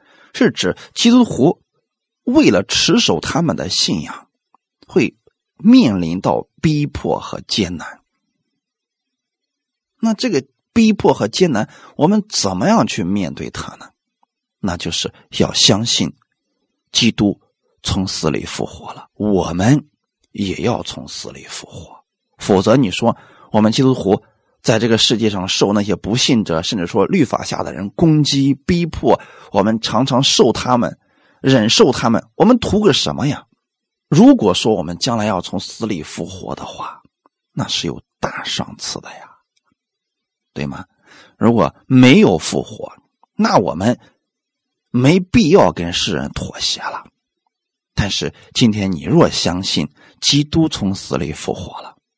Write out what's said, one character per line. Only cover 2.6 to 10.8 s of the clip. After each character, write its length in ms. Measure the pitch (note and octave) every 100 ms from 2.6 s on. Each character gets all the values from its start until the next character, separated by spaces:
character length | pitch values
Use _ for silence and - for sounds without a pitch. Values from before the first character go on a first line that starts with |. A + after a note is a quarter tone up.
持 360 | - - - G3+
守 220 | - E2+
他 200 | - C#3
们 140 | E3 F#2
的 140 | D2+
信 320 | - - G2+
仰， 260 | C#2+ - _ _ _ _ _ _ _
会 320 | F#3 A#2+ - _ _ _ _
面 440 | F#3+ B3+ E3 G2
临 180 | E2 F2
到 280 | B2 C2+ - _
逼 240 | E3 D3+ D3
迫 320 | - - -
和 200 | - - -
艰 300 | - F2+ E2+
难。 240 | - - _ _ _ _ _ _ _ _ _ _ _ C4 _ _ _ _ _ _ _ _
那 140 | A3+
这 160 | G#3+ B3+
个 160 | D#3 - _ _
逼 200 | -